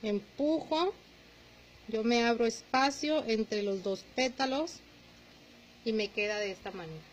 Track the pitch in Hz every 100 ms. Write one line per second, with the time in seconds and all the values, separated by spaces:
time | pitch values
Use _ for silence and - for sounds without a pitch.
0 | 220 208 202 - 294 320 - 311 370 -
1 | - - - - - - - - - 220
2 | 220 240 233 226 233 233 - 262 277 277
3 | 302 311 226 220 220 208 202 196 190 190
4 | - - 254 247 269 269 330 - - -
5 | - - - - - - - - - 220
6 | 208 214 208 208 208 190 202 190 165 160
7 | -